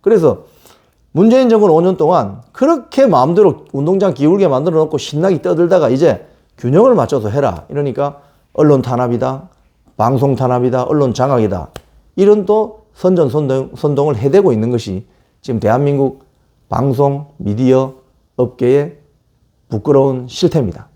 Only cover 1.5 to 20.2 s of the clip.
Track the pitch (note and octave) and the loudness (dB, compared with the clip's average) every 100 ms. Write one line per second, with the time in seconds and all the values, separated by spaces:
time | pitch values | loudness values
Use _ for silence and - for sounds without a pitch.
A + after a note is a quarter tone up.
1.5 | A3+ G#3 D#3+ F3+ F#3 D3+ F3 G#2 G2 - | 4 4 4 2 0 0 0 -2 -10 -20
2.5 | - C#4 E4 A3+ - C4+ D3 C3 E3+ G3+ | -2 0 0 -2 0 2 2 2 4 2
3.5 | C3 - C#3 D3 F#3+ G3 C3+ D3 G3 F#3+ | 0 -8 -6 -2 0 -2 0 0 2 2
4.5 | C3+ D#3 D#3+ D#3 D3+ - D3 F#3 E3+ F3 | 0 0 0 -2 -4 -6 -4 -2 -2 -2
5.5 | E3 E3+ F#3 C#3+ C3 D#3 G2 - _ _ | -2 2 2 2 2 2 0 -8 _ _
6.5 | _ A#2+ D3+ B3 A3+ A#2+ C#3 G#2+ A2+ C#3 | _ 0 2 4 2 0 -2 -2 -2 -2
7.5 | E2+ - C#3+ C#3+ A#2 C#3+ C#3+ _ _ _ | -4 -10 -6 -6 -4 -8 -8 _ _ _
8.5 | - D3+ C#3 B2 B2 B2 A#2+ B2+ C3+ - | 0 2 2 0 -2 -2 -2 -4 -6 -14
9.5 | _ _ _ _ _ A2+ C3 C#3 B2+ C3 | _ _ _ _ _ 0 2 0 0 0
10.5 | B2 B2 B2 B2+ D3+ C#3 A2+ C3 C3 A2 | 0 0 -2 -2 0 0 0 0 0 0
11.5 | F#2 D#2+ - _ _ _ - G3 G#3 F#3+ | -4 -10 -18 _ _ _ 0 2 2 2
12.5 | G#3+ G#3+ - _ _ F#3 F#3 D3 C#3+ D3 | -2 -2 -8 _ _ 0 2 0 0 -2
13.5 | C3 C3+ - D3+ C#3 D3 B2+ C3+ F#3 F#3+ | -4 -4 -6 -4 0 -2 0 2 2 2
14.5 | A2+ A2+ A#2+ A2+ F#2 - _ _ _ - | 0 -2 -4 -4 -10 -10 _ _ _ -8
15.5 | A#2 G2+ A#2+ C#3+ C#3+ C3+ - _ _ _ | -4 0 0 0 0 -2 -4 _ _ _
16.5 | _ _ - C3+ B2+ C#3 C#3 D3 _ G2+ | _ _ -4 -2 0 -2 -2 -10 _ -8
17.5 | G#2 C3 C3 C3+ - _ _ _ - B2+ | -2 2 2 0 -10 _ _ _ -6 -6
18.5 | - B2+ C#3 D3 - _ _ _ _ _ | -2 0 0 -2 -10 _ _ _ _ _
19.5 | _ _ A2 C#3 C#3 C3+ B2+ | _ _ -8 0 2 2 -2